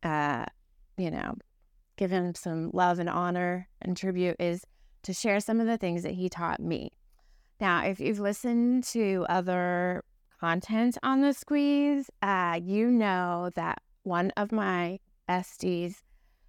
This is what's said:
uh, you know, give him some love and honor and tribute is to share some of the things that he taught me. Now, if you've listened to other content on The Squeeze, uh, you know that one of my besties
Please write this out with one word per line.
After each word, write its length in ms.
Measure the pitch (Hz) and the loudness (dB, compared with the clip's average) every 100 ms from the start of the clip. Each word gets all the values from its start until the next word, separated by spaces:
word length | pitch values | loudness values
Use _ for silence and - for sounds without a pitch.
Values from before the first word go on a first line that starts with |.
uh, 420 | 165 151 147 120 - - _ _ - - | -2 0 0 -2 -6 -12 _ _ -16 -6
you 120 | 175 | -4
know, 260 | - - - - _ _ _ _ - | -4 -6 -8 -12 _ _ _ _ -4
give 140 | 185 | 0
him 240 | 185 175 175 | 0 0 -4
some 360 | 175 160 165 | -6 -4 -2
love 260 | 180 180 175 | 2 2 2
and 100 | 170 | 0
honor 580 | 175 180 180 180 180 180 - | -2 -2 0 -2 -4 -8 -10
and 160 | 185 180 | -6 -2
tribute 380 | 190 180 180 - | -2 0 0 0
is 240 | 175 175 - _ - _ | -2 -2 -8 _ -20 _
to 100 | - | -10
share 260 | 180 226 202 | -4 0 0
some 200 | 202 226 | 2 0
of 80 | 226 | 2
the 100 | 233 | 0
things 260 | 180 170 | -2 -2
that 100 | 180 | -4
he 160 | 180 180 | -4 -4
taught 300 | - 170 - | -4 -4 -2
me. 320 | 165 165 - _ _ _ _ _ _ - | -2 -4 -6 _ _ _ _ _ _ -4
Now, 260 | 196 170 - | 2 2 2
if 140 | 185 | 0
you've 200 | 139 208 | -2 0
listened 640 | 202 208 247 233 240 254 247 | -2 -2 0 2 4 2 0
to 400 | 233 208 190 - | 0 2 2 2
other 760 | 180 180 180 180 175 180 180 - _ _ - | 0 0 0 0 0 0 -2 -8 _ _ -6
content 560 | 165 170 - 220 240 - | -2 -2 0 2 2 0
on 180 | 262 269 | 0 4
The 120 | 285 | 4
Squeeze, 760 | 269 - 294 285 285 285 285 269 - | 2 0 2 2 4 2 0 -2 -4
uh, 360 | 202 190 175 170 | 0 2 2 0
you 280 | 175 208 233 | 0 2 4
know 600 | 247 208 185 180 175 180 | 4 4 2 0 -2 -4
that 240 | 175 165 - _ _ | -4 -4 -6 _ _
one 280 | 190 175 185 - | -4 0 0 0
of 160 | 208 | 0
my 480 | 220 196 180 175 190 _ _ - | 0 0 0 -2 -6 _ _ -2
besties 680 | 180 180 - 185 170 175 196 _ - _ _ | -2 -2 -6 -2 -2 -4 -8 _ -20 _ _